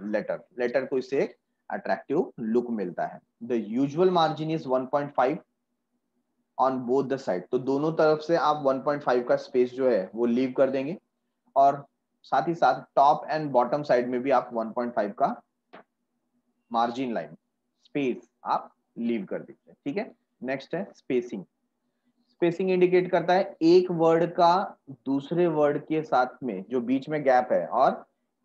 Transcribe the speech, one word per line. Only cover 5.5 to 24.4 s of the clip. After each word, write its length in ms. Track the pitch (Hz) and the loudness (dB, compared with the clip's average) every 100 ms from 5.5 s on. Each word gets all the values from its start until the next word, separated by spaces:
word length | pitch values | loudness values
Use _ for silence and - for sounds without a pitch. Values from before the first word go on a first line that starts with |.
| _ _ _ _ _ _ _ _ _ _ - | _ _ _ _ _ _ _ _ _ _ 0
on 200 | 131 131 | 0 0
both 240 | 120 135 131 | 0 0 0
the 100 | 131 | -4
side, 240 | 123 92 - | -2 -4 -2
तो 80 | 127 | -4
दोनों 340 | 131 139 156 | 0 0 0
तरफ 280 | 156 156 156 | 2 2 2
से 160 | - 170 | 0 0
आप 260 | 147 147 | 2 0
वन 160 | 139 131 | 0 0
पॉइंट 220 | 127 143 | -2 -2
फ़ाइव 220 | 139 123 | 0 0
का 120 | 123 139 | 2 -2
space 360 | - 123 123 | 0 0 0
जो 180 | 123 131 | 0 0
है 200 | 107 92 | 0 -2
वो 120 | 110 120 | -2 0
leave 260 | 120 131 131 | 0 0 0
कर 140 | 135 | 0
देंगे 260 | 135 139 196 _ _ _ _ _ 135 | 0 -6 -8 _ _ _ _ _ 2
और 280 | 139 143 139 _ _ _ | 4 2 -6 _ _ _
साथ 240 | - - 170 | -4 -2 -2
ही 60 | |
साथ 260 | 165 - 143 - - | 2 2 0 -2 4
top 300 | 139 156 - | 4 4 0
and 240 | 156 151 | -4 0
bottom 320 | 127 117 147 143 | 2 2 0 2
side 180 | 123 123 | 2 2
में 140 | 123 | -2
भी 80 | 135 | 2
आप 180 | 123 - | 0 0
वन 180 | 117 113 | -6 -6
पॉइंट 240 | 113 120 | -4 -4
फ़ाइव 160 | 117 104 | -2 -4
का 220 | - 139 240 - _ _ - - _ _ _ _ _ _ _ - | 0 -2 -2 -14 _ _ -20 -20 _ _ _ _ _ _ _ -4
margin 420 | 117 120 120 127 | 0 0 -2 -4
line 220 | 104 76 82 _ _ _ _ | -4 -8 -14 _ _ _ _
space 440 | _ 147 135 - - _ | _ -4 -2 -4 -10 _
आप 280 | - 147 - _ _ - | -4 -4 -6 _ _ -8
लीव 260 | 117 117 | -4 -4
कर 140 | 92 90 | -6 -10
दीजिए, 360 | 78 - _ | -12 -20 _
ठीक 220 | _ 143 139 | _ -8 -6
है। 140 | 247 - _ - | -8 -12 _ -12
Next 320 | 127 135 - | -8 -8 -6
है 100 | 170 208 | -8 -8
spacing। 520 | - - 127 120 196 170 _ _ _ _ _ _ _ _ | -12 -4 -2 -2 -8 -12 _ _ _ _ _ _ _ _
Spacing 400 | - 170 165 185 | -4 -2 -2 0
indicate 400 | 185 180 180 180 | 2 4 4 2
करता 240 | 175 170 | 0 2
है 220 | 175 147 - | 0 0 0
एक 280 | 165 180 185 | 6 6 6
word 340 | 170 165 165 170 | 2 4 4 2
का 460 | 170 | 4